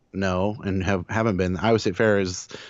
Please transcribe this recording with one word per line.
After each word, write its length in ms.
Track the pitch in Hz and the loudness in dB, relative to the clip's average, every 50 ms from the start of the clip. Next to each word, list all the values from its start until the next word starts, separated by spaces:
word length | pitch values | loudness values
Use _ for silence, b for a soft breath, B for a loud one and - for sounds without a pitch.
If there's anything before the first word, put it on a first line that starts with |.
| _ _ | _ _
know 440 | - 95 98 95 92 92 95 104 110 - - | -4 -2 0 0 2 0 0 -2 -2 -4 -4
and 180 | 98 95 95 | -2 -2 0
have, 220 | 92 101 98 90 85 - | 0 0 0 0 -2 -2
haven't 280 | 101 113 113 117 95 | -2 0 0 2 2
been, 200 | 90 92 90 92 | 2 0 0 0
Iowa 220 | 87 101 113 117 107 | 0 2 2 2 4
State 180 | - 110 90 | 2 0 0
Fair 220 | - 117 110 104 101 | 2 2 4 4 2
is, 300 | 98 92 90 - - B B B B | 2 -2 -4 -8 -12 B B B B